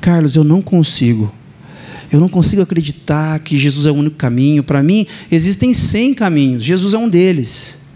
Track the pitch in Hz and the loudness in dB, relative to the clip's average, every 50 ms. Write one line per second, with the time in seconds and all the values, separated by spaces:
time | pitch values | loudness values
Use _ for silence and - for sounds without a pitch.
0 | - 175 175 170 160 147 127 156 156 147 156 190 196 - - 175 160 143 - - | 2 2 2 2 2 2 2 2 4 4 4 2 2 0 2 2 2 2 0 -2
1 | 131 120 120 110 107 104 - - - - - - - - - - - - - - | 0 0 0 0 -2 -4 -6 -12 -20 -20 -20 -20 -20 -20 -20 -20 -20 -20 -20 -20
2 | - - - 147 165 185 - 190 165 - - 196 190 - 196 165 160 143 143 - | -10 0 2 2 2 2 2 0 0 2 2 0 0 0 0 -4 -4 -4 -8 -12
3 | - - 151 151 156 156 156 156 156 - 156 143 135 147 135 147 143 151 147 143 | -6 -4 -4 -2 -2 -2 -4 -6 -4 -2 -2 0 0 0 0 0 0 0 0 0
4 | 143 156 151 - - 127 117 123 135 143 151 147 135 - 143 139 139 156 190 214 | -2 -2 -4 -4 -4 -2 0 2 2 2 2 2 0 0 0 0 2 2 2 0
5 | 208 - - - - - - 165 160 185 202 190 - 254 247 - - - - 202 | 0 -4 -8 -20 -8 -2 -2 0 0 0 -2 0 0 0 0 0 0 0 0 0
6 | 233 269 269 - 226 190 170 147 143 135 127 120 110 131 175 190 180 202 196 220 | 0 0 0 0 -2 0 2 2 2 0 0 -2 -2 -2 -2 0 0 -2 -2 -2
7 | 233 233 180 170 180 190 185 151 123 113 - - - - - - - - - | -2 0 2 2 2 2 2 -2 -4 -6 -6 -8 -8 -8 -12 -16 -20 -20 -20